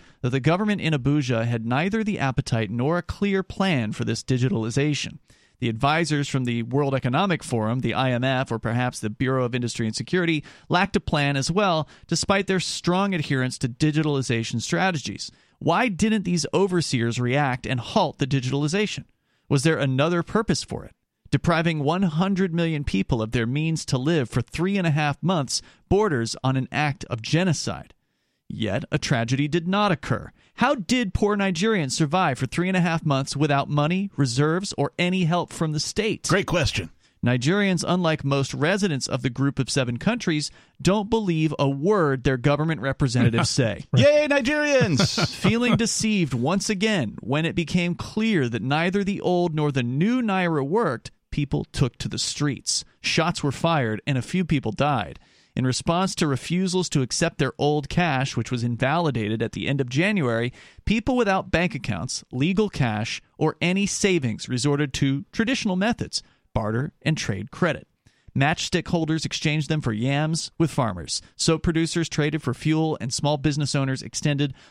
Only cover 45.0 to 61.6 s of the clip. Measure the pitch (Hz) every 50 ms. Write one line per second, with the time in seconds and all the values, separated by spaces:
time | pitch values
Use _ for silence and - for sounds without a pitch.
45 | 190 - - 226 170 - - - - 190 220 233 247 240 202 208 226 - - -
46 | - 220 214 196 165 127 131 117 120 147 190 202 - - 214 180 214 220 214 180
47 | 120 101 - - - 104 135 151 160 170 185 180 165 - - 180 170 175 170 -
48 | - - - 214 220 226 214 160 131 113 113 110 95 131 147 156 170 190 185 202
49 | 196 190 196 - - 180 180 175 175 175 151 156 151 147 135 135 120 120 127 143
50 | 180 220 247 254 240 214 190 190 180 170 160 143 135 139 175 233 233 160 117 110
51 | - - - _ _ - - 147 143 - - 143 - - - - 139 120 - -
52 | - - - - - - - - 147 147 117 - - - - - - - _ _
53 | - - - 170 160 175 170 - - 143 - - - 165 165 147 123 110 107 104
54 | - - 139 123 117 - - 185 185 - 160 135 - 113 101 - 135 147 143 117
55 | 92 69 - - - _ _ _ _ _ - - 127 127 123 - - - 170 180
56 | 190 185 - - 175 147 135 123 - - 165 180 190 185 180 185 170 - - 147
57 | 127 - - - 170 165 - - 143 127 - - 139 147 151 151 135 - - 175
58 | 180 165 135 127 135 131 - 120 113 - 135 120 117 120 120 110 127 131 147 175
59 | 170 151 123 120 107 104 110 110 120 107 - 110 - - 139 139 135 123 127 143
60 | 175 208 214 190 143 120 117 113 120 123 - - - - - - - - 208 233
61 | - - 254 247 233 202 190 190 - 185 - 160